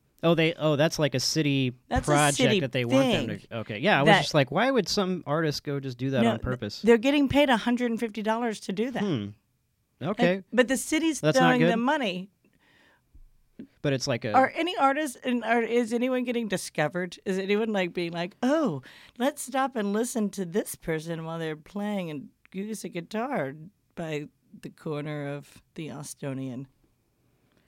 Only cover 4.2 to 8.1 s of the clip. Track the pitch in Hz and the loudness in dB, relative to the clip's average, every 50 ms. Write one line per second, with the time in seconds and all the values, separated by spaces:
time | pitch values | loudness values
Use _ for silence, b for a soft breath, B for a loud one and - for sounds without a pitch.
4.2 | 151 - - 151 135 - 139 185 233 269 269 240 175 - - 208 190 185 185 170 | 4 2 2 2 2 2 2 0 2 2 2 0 0 0 0 0 0 0 -2 -4
5.2 | - 139 147 165 165 151 139 - - 147 143 143 135 135 123 123 131 135 135 127 | -2 -2 0 0 0 0 -2 -4 -6 -6 -6 -6 -6 -8 -8 -4 -4 0 2 4
6.2 | 117 - 107 113 - 127 127 127 107 104 - - - 220 233 233 214 277 285 294 | 4 2 2 0 -2 -4 -4 -4 -6 -8 -6 0 6 6 6 6 6 2 2 2
7.2 | 285 254 - 277 294 277 240 202 - 240 247 233 247 233 226 208 240 220 | 2 4 4 4 4 4 2 0 2 0 0 0 0 -2 -2 -2 -4 -6